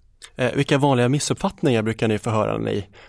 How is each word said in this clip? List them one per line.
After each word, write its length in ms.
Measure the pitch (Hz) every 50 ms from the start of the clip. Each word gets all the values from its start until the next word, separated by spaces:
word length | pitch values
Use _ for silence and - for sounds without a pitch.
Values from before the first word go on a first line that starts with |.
| _ _ _ - - - -
Eh, 160 | - 127 120 -
vilka 240 | - 139 - 151 139
vanliga 300 | 135 147 135 123 120 123
missuppfattningar 760 | 135 147 - - 131 - - 196 - - - 151 123 113 107
brukar 260 | 110 110 - - 117
ni 100 | 107 104
få 120 | - -
höra 280 | 110 110 104 107 107 110
när 60 | 110
ni, 220 | 110 107 104 101 - - - -